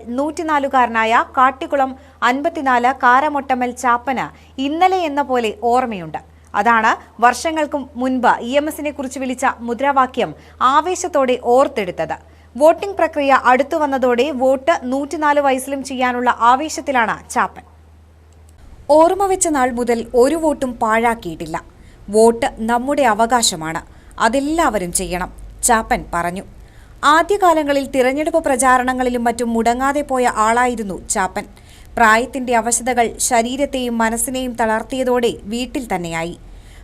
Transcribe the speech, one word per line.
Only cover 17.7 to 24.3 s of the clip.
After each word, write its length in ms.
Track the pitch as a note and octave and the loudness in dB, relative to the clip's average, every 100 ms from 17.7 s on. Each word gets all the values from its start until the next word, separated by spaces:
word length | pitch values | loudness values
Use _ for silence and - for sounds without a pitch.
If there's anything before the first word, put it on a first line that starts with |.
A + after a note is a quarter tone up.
| - - - - _ _ - - - - - - | -20 -20 -20 -20 _ _ -20 -20 -20 -20 -10 2
"ഓർമ്മ 360 | D4 E4 F#4 G4 | 6 6 4 0
വെച്ച 220 | F#4+ F#4 | 0 0
നാൾ 240 | D4+ B3+ | 2 0
മുതൽ 360 | A#3+ A#3+ A#3 - B3+ | 0 -2 -2 0 2
ഒരു 200 | B3+ D#4+ | 2 2
വോട്ടും 380 | D#4+ C#4+ C4 | 0 -2 -4
പാഴാക്കിയിട്ടില്ല. 880 | A#3+ A3+ A3 A#3 A3+ F3 D#3 D#3+ E3 - - - - - | -4 0 2 0 -2 -6 -10 -8 -10 -10 -20 -20 -20 -2
വോട്ട് 360 | G3+ A3+ A#3 C4 - | 4 4 4 -2 -4
നമ്മുടെ 440 | A3 A#3+ B3+ D4 | -2 -2 0 2
അവകാശമാണ്, 800 | C4 G#3 A3+ B3 - F3 D#3 D#3+ - - - - | 2 2 2 2 0 -2 -6 -8 -10 -18 -18 -2
അതെല്ലാവരും 720 | A3+ | 0